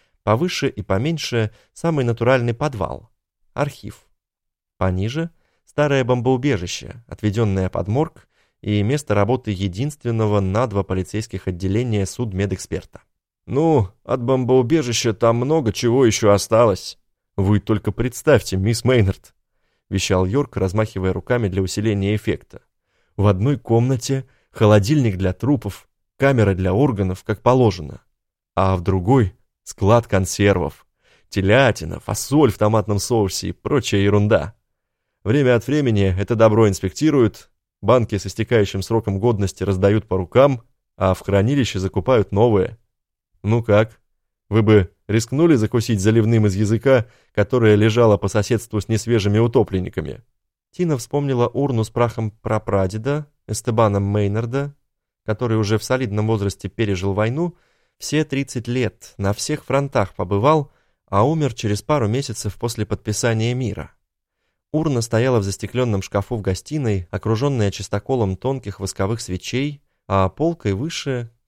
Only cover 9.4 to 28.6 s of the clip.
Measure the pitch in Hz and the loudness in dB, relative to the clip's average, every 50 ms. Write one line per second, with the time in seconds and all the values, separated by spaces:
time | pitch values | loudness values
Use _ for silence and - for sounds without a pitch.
9.4 | - 110 104 90 98 98 87 98 131 147 147 - - 120 113 113 110 107 104 104 | -2 -6 -6 -4 -4 -4 -4 -4 -6 -6 -8 -8 -6 -4 -2 -2 0 0 2 0
10.4 | 98 92 95 107 127 120 98 101 95 - 95 92 90 - - 104 110 - - 95 | 0 0 0 0 -2 -2 -2 -4 -4 -2 -4 -4 -4 -4 -6 -8 -8 -8 -10 -10
11.4 | - - 90 87 95 95 95 110 127 123 110 104 95 90 - - 123 110 95 92 | -8 -8 -6 -6 -4 -4 -2 -2 -2 -2 -2 -2 -4 -4 -6 -8 -8 -6 -4 -4
12.4 | 101 98 95 90 - - - - - - - - _ _ _ _ _ _ _ _ | -4 -4 -4 -6 -8 -8 -10 -10 -10 -12 -20 -20 _ _ _ _ _ _ _ _
13.4 | _ - 101 135 160 165 160 135 104 92 - _ _ - 123 131 120 120 135 131 | _ -6 -2 0 2 2 2 2 0 -2 -6 _ _ -6 -4 -2 0 0 0 0
14.4 | 127 117 131 131 127 117 156 165 143 123 113 - - 120 110 - - 117 117 117 | 2 2 2 2 2 2 0 0 0 -2 -4 -2 -2 -2 -2 0 2 2 2 2
15.4 | 127 139 156 160 139 110 98 - - 120 113 131 135 117 107 - - 104 101 98 | 0 0 0 0 0 -2 -2 -2 0 0 4 4 4 4 4 4 4 4 4 4
16.4 | - - 113 110 120 113 98 - - - - - _ _ _ _ _ _ _ - | 2 2 2 4 4 4 2 0 -4 -12 -18 -20 _ _ _ _ _ _ _ -2
17.4 | 95 95 104 101 - - 110 101 - - 98 - 113 127 123 - - - 143 123 | 0 2 2 2 2 0 -2 -2 -2 -4 -4 -4 -4 -6 -6 -2 2 4 4 4
18.4 | - - - 92 92 107 117 - - - 131 123 104 95 92 - _ _ _ _ | 4 0 -4 -2 0 0 0 0 0 2 2 4 2 2 0 -4 _ _ _ _
19.4 | _ _ _ _ _ _ _ _ _ - 98 98 - - 101 92 92 92 98 139 | _ _ _ _ _ _ _ _ _ -6 -4 -4 -2 0 0 0 2 0 0 -2
20.4 | 143 - - - 95 92 90 107 110 107 - 98 92 92 92 95 - - 127 123 | -2 -4 -4 -4 -4 -2 0 -2 -2 -4 -4 -4 -4 -2 -2 -4 -4 -2 -2 -2
21.4 | 113 98 87 95 95 92 - - 104 110 104 101 98 98 107 107 - - 87 - | -2 -2 -2 -2 -4 -4 -4 -4 -2 -2 -2 -2 0 -2 -2 -2 -2 -4 -6 -6
22.4 | - _ - - - _ _ _ _ _ _ _ _ _ _ - 98 104 98 92 | -8 _ -20 -20 -20 _ _ _ _ _ _ _ _ _ _ 0 2 2 2 2
23.4 | 104 135 147 - - - 113 117 117 127 135 123 - - 139 135 131 - _ _ | 0 0 -2 -2 -2 0 2 2 2 2 0 -2 -2 -4 -4 -4 -6 -8 _ _
24.4 | _ _ _ - 113 104 107 107 98 107 156 151 127 113 95 90 95 92 92 - | _ _ _ 2 4 6 6 6 4 4 2 2 2 0 0 -2 -2 -2 -2 -2
25.4 | - 110 98 - - 101 - - - _ _ _ _ _ _ - 135 139 139 120 | -2 -2 -2 -2 -2 -6 -10 -12 -16 _ _ _ _ _ _ 0 0 2 4 4
26.4 | 107 98 95 87 95 92 90 104 139 147 120 95 101 92 92 - - - 107 - | 4 4 2 2 0 0 2 2 2 2 2 0 -2 -2 -4 -6 -6 -6 -6 0
27.4 | - 120 127 131 127 110 92 87 80 69 69 - _ _ _ _ _ _ _ _ | 2 2 4 4 4 2 2 0 -6 -14 -14 -16 _ _ _ _ _ _ _ _
28.4 | _ _ _ - | _ _ _ 0